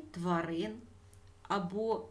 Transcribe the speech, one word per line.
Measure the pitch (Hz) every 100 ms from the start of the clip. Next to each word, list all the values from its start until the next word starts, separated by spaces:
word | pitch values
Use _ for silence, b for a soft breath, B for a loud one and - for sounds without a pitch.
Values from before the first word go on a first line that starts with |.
| -
тварин | 175 175 170 165 165 214 220 - - - - - -
або | - 196 175 196 226 220 -